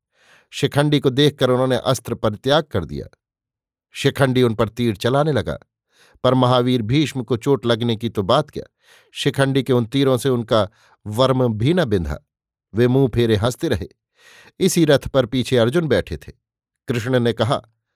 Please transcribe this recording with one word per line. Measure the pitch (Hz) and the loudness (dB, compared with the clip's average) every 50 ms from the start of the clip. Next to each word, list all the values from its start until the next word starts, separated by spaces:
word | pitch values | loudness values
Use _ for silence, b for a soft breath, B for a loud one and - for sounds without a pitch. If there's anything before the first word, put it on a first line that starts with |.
| _ b b b b b b b b b | _ b b b b b b b b b
शिखंडी | - - 143 - - 143 147 151 147 139 | -4 -4 -4 0 0 0 0 2 0 0
को | - 139 | 0 0
देखकर | 120 139 147 143 143 - 135 123 | 2 2 2 2 2 0 0 0
उन्होंने | 127 123 131 131 127 | 2 0 2 0 0
अस्त्र | - - - 131 - - - 117 | 0 0 -2 -2 -2 -4 -8 -8
परित्याग | - - 110 107 - - 131 143 165 156 | -4 -4 -4 -4 -4 -2 0 0 0 0
कर | - - 95 80 | -2 -6 -6 -6
दिया। | 69 73 64 50 - - _ _ _ _ _ _ _ _ _ _ _ _ _ _ _ | -6 -10 -12 -12 -14 -20 _ _ _ _ _ _ _ _ _ _ _ _ _ _ _
शिखंडी | _ - - 139 - - 143 131 123 127 123 | _ -2 -2 -2 2 2 0 2 4 2 2
उन | 113 110 | 2 2
पर | 113 113 110 | 0 -2 -2
तीर | - - 120 117 101 | -2 -2 -2 -2 -2
चलाने | - - 117 135 139 151 160 | -2 -2 -2 0 0 0 0
लगा, | 139 107 82 82 - - - _ _ _ _ b b b b b b b - | -2 -2 -2 -4 -8 -10 -12 _ _ _ _ b b b b b b b 0
पर | 127 127 | 2 4
महावीर | 127 127 123 127 123 123 127 127 123 | 4 4 4 4 2 2 2 0 0
भीष्म | 107 107 135 156 151 123 - 131 110 | 0 0 0 0 0 -2 -4 -8 -4
को | - 127 | -4 -4
चोट | 113 - 139 139 110 - | -2 0 0 -2 0 0
लगने | 117 117 110 120 120 113 | -2 -2 0 0 -2 -2
की | 104 117 113 | -4 -6 -4
तो | - 107 | -4 -4
बात | 95 90 123 151 143 - | 0 2 2 2 0 -2
क्या, | - - - - _ b b b b b b b b | -8 -14 -14 -14 _ b b b b b b b b
शिखंडी | - - - - 135 135 135 135 135 117 | -4 -4 -2 0 0 0 2 0 0 0
के | 135 127 | 2 0
उन | 123 117 | 0 0
तीरों | 110 - 135 139 135 127 | 0 -2 0 2 2 0
से | 117 - 139 | 0 0 0
उनका | 127 120 110 - 120 110 98 b b b b b b b b | -2 -2 0 2 2 2 2 b b b b b b b b
वर्म | 104 107 120 131 131 131 131 127 120 110 | -6 0 0 2 2 2 2 0 0 0
भी | 104 117 143 180 | -2 -2 0 0
न | 185 156 | 0 0
बिंधा। | 110 101 92 82 73 76 - - _ _ _ _ _ _ _ _ _ 95 | 0 0 -2 -2 -4 -6 -10 -12 _ _ _ _ _ _ _ _ _ -2
वे | 104 123 | 0 2
मुंह | 123 127 135 139 | 2 4 2 2
फेरे | 123 - 120 120 113 110 | 2 2 0 2 2 2
हंसते | 95 110 127 - - 165 | 0 0 -2 -2 -4 -4
रहे। | 156 113 80 82 - _ _ _ b b b b b b b b b b - | -4 -4 -4 -4 -10 _ _ _ b b b b b b b b b b -2
इसी | 185 180 - 175 160 | -2 0 2 2 4
रथ | 147 143 127 | 4 4 2
पर | - - - 135 120 | 0 0 0 0 0
पीछे | 110 135 127 117 - 131 | 0 -2 -4 -2 0 2
अर्जुन | 120 113 120 139 175 165 | 2 2 2 0 -2 0
बैठे | 139 117 87 - - 82 | 0 0 0 0 -4 -10
थे। | 73 - - - _ _ _ _ _ _ _ _ _ _ | -12 -12 -18 -20 _ _ _ _ _ _ _ _ _ _
कृष्ण | - 120 120 101 127 131 123 | -6 -6 -4 -2 0 0 0
ने | 117 117 110 | 0 0 0
कहा, | - 113 110 143 - - _ _ _ _ _ _ | 0 0 0 -2 -2 -4 _ _ _ _ _ _